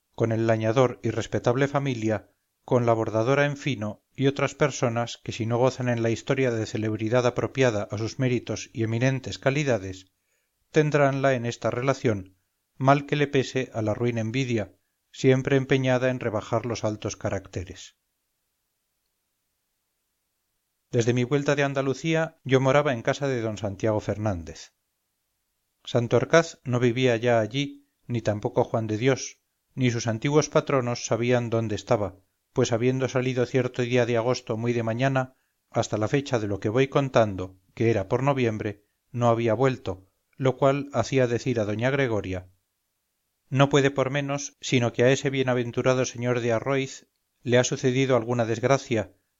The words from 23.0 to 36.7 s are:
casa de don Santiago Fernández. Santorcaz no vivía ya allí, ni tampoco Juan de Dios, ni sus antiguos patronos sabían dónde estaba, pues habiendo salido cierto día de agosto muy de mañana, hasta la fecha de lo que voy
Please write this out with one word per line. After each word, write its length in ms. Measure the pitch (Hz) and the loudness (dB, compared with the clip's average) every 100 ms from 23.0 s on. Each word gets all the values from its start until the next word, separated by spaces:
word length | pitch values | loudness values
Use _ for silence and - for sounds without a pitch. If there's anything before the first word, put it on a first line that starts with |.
casa 260 | 127 135 139 | -2 -2 -2
de 140 | 127 | -2
don 160 | 113 104 | -4 -4
Santiago 420 | 104 98 113 107 | -6 -2 0 0
Fernández. 720 | - 101 110 90 80 78 - _ _ _ _ _ _ _ _ _ _ _ | -2 -2 -2 -4 -8 -14 -20 _ _ _ _ _ _ _ _ _ _ _
Santorcaz 760 | - 123 117 120 117 165 165 - | -6 -2 0 0 4 2 2 -4
no 160 | - 120 | -4 0
vivía 360 | 123 117 127 113 | 0 2 2 2
ya 220 | 120 117 | 2 2
allí, 500 | 107 131 143 - _ _ - | 2 -2 -6 -8 _ _ -8
ni 140 | 120 | -4
tampoco 420 | 110 107 120 - | -2 -2 -2 0
Juan 240 | 120 120 110 | 0 -2 -2
de 100 | 107 | 0
Dios, 420 | 127 127 - - _ _ _ - | 0 0 -2 -16 _ _ _ -2
ni 160 | 127 | 0
sus 160 | 117 117 | 0 -2
antiguos 420 | 113 147 147 143 | -2 0 0 2
patronos 560 | 156 147 143 120 120 - | 0 0 0 -2 -4 -2
sabían 440 | 113 120 123 117 | 0 2 2 2
dónde 260 | 113 113 104 | -2 -2 -4
estaba, 440 | - 117 98 - _ _ _ | 0 0 0 -8 _ _ _
pues 200 | - 120 | -2 0
habiendo 380 | 117 123 131 127 | 2 0 0 -2
salido 360 | 135 127 127 120 | -2 -2 0 0
cierto 380 | 131 123 - | 0 0 -2
día 220 | 123 123 117 | 0 2 2
de 120 | 120 | 2
agosto 400 | 117 123 - 110 | 0 -2 -4 -4
muy 160 | 120 | -2
de 100 | 117 | -2
mañana, 520 | 113 113 135 135 127 _ _ _ _ | -2 0 0 0 -4 _ _ _ _
hasta 280 | - 165 - | -4 -2 -2
la 100 | 107 | 0
fecha 320 | 147 139 120 | 0 0 -2
de 80 | 104 | -2
lo 120 | 98 | -4
que 100 | |
voy 180 | 110 | 0